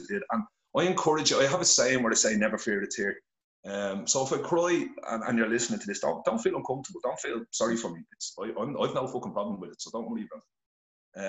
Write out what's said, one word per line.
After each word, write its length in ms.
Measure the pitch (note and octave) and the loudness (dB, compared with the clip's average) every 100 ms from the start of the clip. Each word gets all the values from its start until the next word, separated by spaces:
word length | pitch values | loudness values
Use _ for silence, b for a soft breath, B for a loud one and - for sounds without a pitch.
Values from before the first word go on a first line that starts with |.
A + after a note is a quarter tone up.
| F2 | -4
did. 120 | G2+ - | -4 -2
And 120 | A2+ G#2+ _ _ C#3 | -2 -4 _ _ 2
I 80 | |
encourage 480 | F3+ F3+ D#3+ D#3 D3 | 2 4 4 4 4
you, 80 | A#2+ | 4
I 60 | C#3 | 4
have 160 | F3+ | 4
a 40 | - | 4
saying 360 | - B2 C3 | 4 6 4
where 80 | A2+ | 4
I 40 | G#2+ | 4
say, 200 | A2 G#2+ | 4 4
"Never 220 | G#2+ G#2+ | 2 2
fear 240 | - G2+ | 0 -2
a 60 | G2 | -2
tear." 260 | - G2+ - _ _ _ _ G2 | -2 -2 -4 _ _ _ _ -6
Um, 400 | G2+ G2+ G2 - | -4 -2 -2 0
so 180 | C3+ C3+ | 0 0
if 80 | |
I 60 | C#3+ | -2
cry 480 | - E3+ F3 E3+ C3+ - - | 2 2 4 2 0 -8 -6
and, 120 | A2+ | -4
and 140 | A#2 A#2 | 0 2
you're 100 | A2 | 4
listening 300 | A#2+ - G#2 | 2 0 -4
to 80 | G2+ | -4
this, 120 | G2+ | -2
don't, 220 | - - - | -2 0 0
don't 140 | A3+ | 0
feel 180 | F#3+ D#3+ | 0 0
uncomfortable. 420 | - C#3 - - | -2 -6 -8 -6
Don't 160 | B2 D#3 | -4 -4
feel 220 | D3 A#2+ - | -6 -6 -6
sorry 260 | - A2+ A#2 | -2 0 0
for 140 | G#2 | -4
me. 100 | E2 D2+ | -8 -14
It's, 220 | - - - | -14 -12 -8
I, 100 | G#2 G2 | -8 -6
I'm, 160 | B2 C3+ | -4 -2
I've 120 | B2 | -2
no 140 | C3+ C3 | -2 -4
fucking 240 | B2+ G#2 | -6 -4
problem 260 | F#2+ G#2+ F#2+ | -4 -4 -6
with 100 | F2 | -10
it, 100 | - | -12
so 100 | - | -10
don't 180 | A2+ A#2 | -8 -6
worry 160 | A2+ F#2+ | -8 -10
about 120 | D2+ | -14
it. 840 | - _ _ _ _ _ _ F#2+ | -18 _ _ _ _ _ _ -8